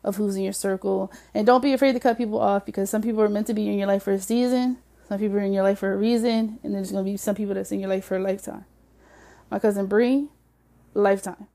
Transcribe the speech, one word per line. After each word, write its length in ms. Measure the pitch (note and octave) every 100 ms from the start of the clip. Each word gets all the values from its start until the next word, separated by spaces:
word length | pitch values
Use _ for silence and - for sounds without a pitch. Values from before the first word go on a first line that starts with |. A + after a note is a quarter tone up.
of 120 | -
who's 200 | G3 G#3
in 80 | F#3+
your 100 | F#3+
circle. 580 | G3+ G3 F#3+ G3 F#3+ F#3+ - -
And 100 | G#3+
don't 160 | G#3+ B3+
be 120 | C#4
afraid 200 | C4 C#4
to 60 | B3
cut 180 | B3 A3+
people 220 | A3+ G#3+
off 260 | G3+ G3+
because 240 | G#3 G3+ G3
some 140 | G#3+
people 180 | A3+ G#3+
are 80 | G#3+
meant 160 | G#3 G#3+
to 60 |
be 140 | G#3+ G#3
in 100 | G3+
your 100 | G3
life 140 | G3
for 100 | G3+
a 60 | G3
season. 580 | F#3+ A#3+ B3 B3 B3+ B3 _ _ -
Some 120 | G3+
people 180 | G#3 G3+
are 40 |
in 120 | G3
your 100 | G3
life 160 | G3 G3+
for 140 | G3
a 40 | G3
reason, 640 | A3 A#3+ A#3+ A3+ A3 A3
and 120 | -
there's 160 | G3 F#3+
gonna 120 | G3
be 120 | F#3+
some 200 | G3+ -
people 200 | G3+ G#3
that's 160 | G3 G3
in 80 | G3+
your 100 | F#3+
life 140 | F#3+
for 140 | F#3+ F#3+
a 40 |
lifetime. 440 | F#3+ G3 - - - _ _ _ _ - - - _
My 80 | G#3
cousin 280 | A3 G3+
Bree, 420 | G3 G#3 A#3+ C4+ D4 _ _ _ _ _ _
lifetime. 540 | G#3 G3+ G3 G3 - G3+